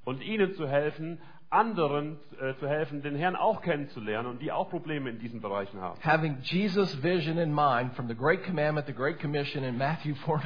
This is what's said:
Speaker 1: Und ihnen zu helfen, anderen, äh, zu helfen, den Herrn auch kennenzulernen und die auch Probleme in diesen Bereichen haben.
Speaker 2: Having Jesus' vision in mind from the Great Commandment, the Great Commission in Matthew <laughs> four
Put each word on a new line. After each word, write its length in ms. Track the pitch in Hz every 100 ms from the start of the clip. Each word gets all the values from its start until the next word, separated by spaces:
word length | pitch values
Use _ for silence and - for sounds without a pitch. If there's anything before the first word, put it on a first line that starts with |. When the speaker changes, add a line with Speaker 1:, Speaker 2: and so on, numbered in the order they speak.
Speaker 1:
Und 180 | 123 135
ihnen 300 | 131 220 190
zu 140 | 190 143
helfen, 500 | 143 151 147 156 170 - - -
anderen, 680 | 175 226 180 143 147 151 156 - -
äh, 140 | 131 131
zu 100 | 139
helfen, 320 | 151 156 143
den 140 | 143 143
Herrn 180 | 180
auch 280 | 185 - 208
kennenzulernen 680 | 175 147 139 123 107 107 123
und 140 | 120
die 100 | 156
auch 160 | 117 185
Probleme 400 | 170 147 147 131
in 100 | 113
diesen 200 | 117 113
Bereichen 400 | 101 101 98 101
haben. 180 | 90 90
Speaker 2:
Having 360 | 160 160 160 131
Jesus' 600 | 123 175 208 190 180 143
vision 360 | 165 180 156 165
in 140 | 160
mind 400 | 147 143 120 127
from 140 | - 120
the 60 |
Great 300 | 110 143 185
Commandment, 420 | 185 160 151 151 143
the 60 |
Great 260 | 120 139 160
Commission 460 | 147 147 143 143
in 140 | 131 120
Matthew 360 | 139 165 147
<laughs> 100 | 143 -
four 160 | 151